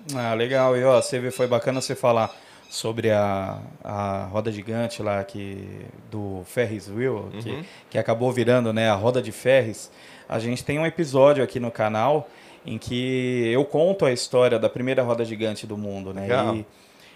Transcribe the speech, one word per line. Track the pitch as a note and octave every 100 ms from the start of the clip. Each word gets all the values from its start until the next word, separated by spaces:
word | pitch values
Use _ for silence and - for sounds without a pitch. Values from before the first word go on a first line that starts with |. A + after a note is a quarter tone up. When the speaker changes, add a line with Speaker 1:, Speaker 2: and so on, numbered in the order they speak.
| E3+ C3+
Speaker 1:
Ah, | A#2
legal. | A2+ A#2+ C3+ C3 B2
E, |
ó, | C3 B2
você | - B2+
vê, | B2
foi | B2 B2
bacana | A#2+ C3 C3
você | - C3
falar, | B2+ A#2 G#2+ - - - -
sobre | - A2+ A2+ A2
a, | G#2 G2+ G2 G2 G#2 A2 -
a | - G#2 G2+ G2 F#2+
roda | G#2 A2
gigante | G#2 G2+ A2+ A#2 -
lá | G#2+ G2+
que, | G2 G#2 G2 G2 G2 G2 G2+ - -
do | G#2+ G2+ F#2+ F2
Ferris | - A2+ G#2+ F#2+
Wheel, | G#2 B2+ A2 G2+ G2
que, | A2+
Speaker 2:
Uhum. | C3 F3+ - -
Speaker 1:
que | A2
acabou | A2 A2+ B2
virando, | A#2+ A2+ B2 A#2
né, | A2 A2+
a | G2+
roda | A2+ B2+
de | A2
Ferris, | - B2 C3+ A2+ G2 - - - - -
a | A2+
gente | A#2 B2+
tem | - D3
um | D#3+
episódio | E3 D3+ C3 C#3 C#3
aqui | B2 C3
no | A#2+
canal | - G#2+ G#2+ A#2+ D3+ - - - - -
em | A2
que | - B2 C3 C3 B2+ B2 A2+
eu | B2
conto | D3 D3 E3+ G3 D3
a |
história | B2 - B2+ B2 A2+
da | A2
primeira | B2 B2 C3
roda | A#2+ A#2
gigante | A2+ G#2+ A2 G#2 A2
do | G#2
mundo, | G#2 G2 F#2+
né? | F#2+
Speaker 2:
Legal. | G2+ B2+ A#2+ A2
Speaker 1:
E | G#2 - - - -